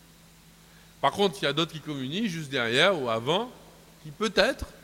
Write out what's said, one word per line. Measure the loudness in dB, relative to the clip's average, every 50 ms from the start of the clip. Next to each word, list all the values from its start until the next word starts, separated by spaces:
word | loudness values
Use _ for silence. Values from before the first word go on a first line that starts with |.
| -20 -20 -20 -20 -20 -20 -20 -20 -20 -20 -20 -20 -20 -20 -20 -20 -20 -20 -6 -2
Par | 0 0 2
contre, | 2 2 2 2 0
il | -2
y |
a | 0 0
d'autres | 0 0 -2
qui | -4 -10
communient | -10 -8 -6 -6 -6 -6 -4 -4 -2
juste | -4 -4 -6 -8 -4
derrière | -2 -2 0 2 4 4 4 4 4 2
ou | 0 0
avant, | -2 0 0 0 0 0 -2 -4 -10 -16 -20 -20 -20 -20 -20 -20 -20 -20 -18
qui | -18
peut-être | -6 -4 -4 0 2 4 4 4 2 -4 -10 -12 -14 -18